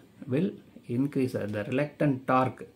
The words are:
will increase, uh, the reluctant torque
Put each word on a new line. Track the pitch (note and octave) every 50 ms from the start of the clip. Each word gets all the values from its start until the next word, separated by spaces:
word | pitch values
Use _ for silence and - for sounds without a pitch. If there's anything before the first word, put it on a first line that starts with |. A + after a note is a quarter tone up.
| - - _ - -
will | - B2 C#3+ F3+ G3+ - - - - - - - -
increase, | A#2+ A#2+ C#3 C#3+ D3 C#3 C3 B2 -
uh, | - G2+ G#2
the | G#2+ G#2+ G2+
reluctant | - B2 C3+ D3 D3 - - D#3+ D3 C3+ B2+ - -
torque | C3+ C3 B2+ B2 - - - - -